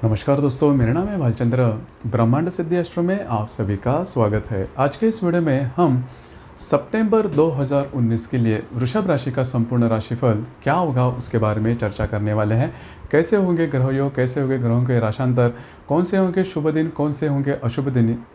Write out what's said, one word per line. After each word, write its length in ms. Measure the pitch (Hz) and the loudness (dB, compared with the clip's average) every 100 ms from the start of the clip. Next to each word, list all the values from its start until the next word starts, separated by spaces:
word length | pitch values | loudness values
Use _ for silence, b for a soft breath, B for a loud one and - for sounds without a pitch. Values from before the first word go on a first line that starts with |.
नमस्कार 360 | 113 104 - 143 | 0 0 0 2
दोस्तों, 340 | 143 135 151 | 2 2 2
मेरा 180 | 139 117 | 4 2
नाम 120 | 123 | 2
है 140 | 202 202 | -2 0
भालचंद्र। 460 | 127 107 120 120 120 107 - - 123 | 0 0 0 2 2 0 -8 -10 -4
ब्रह्मांड 440 | 120 113 135 175 | 0 2 2 0
सिद्धि 260 | 175 165 175 | -4 -2 -2
एस्ट्रो 280 | 175 - | -2 -2
में 220 | 175 196 - | -2 -2 -2
आप 220 | 113 107 | -4 -4
सभी 280 | - 101 98 | -4 -2 -2
का 280 | 120 143 | 0 -2
स्वागत 400 | 185 - 107 104 - | -2 0 2 0 -2
है। 180 | 101 95 - | -6 -6 -2
आज 180 | 139 - | -2 2
के 120 | 226 | 0
इस 160 | 220 | 0
वीडियो 180 | 175 170 | 0 2
में 280 | 160 135 131 147 | 2 0 0 2
हम 280 | 175 127 127 B B B B - | 2 2 -2 B B B B -14
सितंबर 680 | - 143 - 220 220 220 208 | -2 -2 0 0 2 2 2
दो 220 | 143 160 | 2 2
हज़ार 400 | 143 131 143 139 | 0 0 0 -2
उन्नीस 320 | 135 113 113 - | 0 0 0 -2
के 100 | 127 | 0
लिए 260 | 113 107 - | 0 0 -4
वृषभ 340 | 117 127 208 190 | -4 -2 0 0
राशि 240 | 143 135 | 0 -2
का 100 | 127 | -4
संपूर्ण 460 | 123 127 117 123 117 | -2 -2 0 2 2
राशिफल 560 | 110 - 117 127 107 120 - | 0 -2 -2 0 0 -2 -6
क्या 120 | - | -2
होगा 340 | 160 170 127 123 | 0 0 0 0
उसके 300 | 123 - 117 | -2 -4 0
बारे 220 | 107 107 | 0 0
में 160 | 110 117 | 0 0
चर्चा 300 | 107 98 107 | -2 -2 -4
करने 260 | 104 104 | -2 -2
वाले 220 | 107 104 | 0 2
हैं। 200 | 110 156 B B B - | 2 0 B B B 0
कैसे 260 | 147 165 208 | 0 2 2
होंगे 300 | 185 170 160 | 2 2 0
ग्रह 300 | 135 131 135 | 0 0 0
योग, 180 | 139 | -2
कैसे 260 | 139 127 147 | 0 -2 0
होंगे 180 | 131 131 | 0 0
ग्रहों 260 | 120 117 | 2 2
के 160 | 123 120 | 2 2
राशांतर, 540 | 110 104 127 123 120 120 B B - | 0 0 0 4 2 0 B B -2
कौन 160 | 147 | -2
से 120 | 175 196 | 2 2
होंगे 280 | 190 180 | 2 2
शुभ 260 | 185 160 151 | -2 0 0
दिन, 180 | 151 160 | 0 -2
कौन 240 | - 151 | -2 -2
से 140 | 147 156 | 0 -2
होंगे 260 | 139 139 | 0 0
अशुभ 360 | 139 120 - 139 | 0 -2 -2 0
दिन 300 | 127 113 113 - | 2 2 0 -8